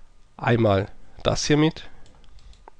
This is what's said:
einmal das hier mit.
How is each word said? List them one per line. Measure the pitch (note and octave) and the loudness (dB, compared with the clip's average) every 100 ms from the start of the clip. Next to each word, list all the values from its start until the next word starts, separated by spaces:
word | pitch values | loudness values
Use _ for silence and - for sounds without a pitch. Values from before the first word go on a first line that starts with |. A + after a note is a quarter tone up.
| - - - - | -20 -20 -20 -4
einmal | - A#2+ A2 G2 G2+ - - - | 0 4 4 4 0 -8 -14 -4
das | - G#2+ | -2 0
hier | - D3 | 2 4
mit. | D#3 - - - - - - - - - - | 4 0 -12 -14 -16 -18 -20 -20 -20 -20 -20